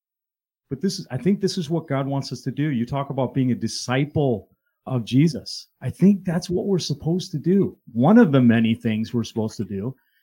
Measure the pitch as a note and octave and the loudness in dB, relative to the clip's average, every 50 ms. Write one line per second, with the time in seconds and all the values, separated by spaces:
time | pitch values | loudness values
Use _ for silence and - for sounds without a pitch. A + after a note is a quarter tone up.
0 | _ _ _ _ _ _ _ _ _ _ _ _ _ - C#3 - - G3 G3 - | _ _ _ _ _ _ _ _ _ _ _ _ _ -12 -8 -4 -4 -4 -4 -6
1 | D#3 - B2+ B2 - F3 G3+ G3+ G3 F#3 F#3+ F#3+ E3 C3+ E3+ E3 D#3+ - C#3 C3+ | -10 -8 -8 -4 0 0 0 0 0 -4 -4 -4 -4 -4 -4 -4 -4 -4 -4 -4
2 | C#3 C3+ C#3 C#3 C3+ - C#3 A#2+ - C#3 B2 - C#3+ D#3 C#3+ A2+ A#2 A#2+ C#3 C3+ | -4 -2 -4 -4 -6 -6 -10 -10 -8 -8 -4 -4 -2 -2 -2 -2 -4 -4 -4 -6
3 | C#3 - C#3 C3+ C3 A#2 - C#3 C3 B2+ A#2 G2 G2+ A2 - - - - B2 C3 | -6 -4 -2 -2 -2 -2 0 0 0 0 0 -2 -4 -6 -6 -6 -4 -2 0 0
4 | D3 C#3+ - D#3+ D3 C3+ A#2 G2 - _ _ _ _ _ _ _ - - C3 B2 | 0 0 0 0 0 0 0 -2 -6 _ _ _ _ _ _ _ -10 -6 -4 -4
5 | A2 - A2+ C3 D3+ F3 C3+ G2+ E2 - - - - _ _ _ - B2+ - - | -2 0 4 4 4 4 2 -2 -10 -12 -14 -14 -16 _ _ _ -10 -10 -2 4
6 | F3 G3 G#3 F#3+ - F3 E3 F3+ - - F3+ F3+ A3 G3+ G3 E3+ - - D3 - | 4 4 4 4 0 -4 -4 -4 -4 -4 -4 -4 -2 0 -2 -2 -2 -4 -6 -4
7 | - D3+ E3+ F#3 - - - D3 A#2 E3 F#3 G3+ E3+ G2 - _ _ - - A2+ | -4 -2 -2 -2 -4 -6 -8 -4 0 2 2 2 2 0 -2 _ _ -8 -2 2
8 | A#2+ C#3+ G#3+ A#3+ A#3+ E3 C#3 C3+ B2+ A#2+ A2+ A#2 A2+ A2+ A2+ A#2 - A#2 A2 G#2+ | 4 6 8 8 8 6 6 6 6 6 6 4 4 2 0 0 -2 -2 -2 -2
9 | A2 A2 - A#2+ A2 - - A#2 G#2+ A2 - - G#2+ F#2 G#2 G2 G2 B2+ C3 _ | -4 -4 -4 -4 -4 -4 -4 -4 -6 -4 -6 -8 -8 -8 -8 -8 -8 -8 -10 _
10 | _ _ _ _ | _ _ _ _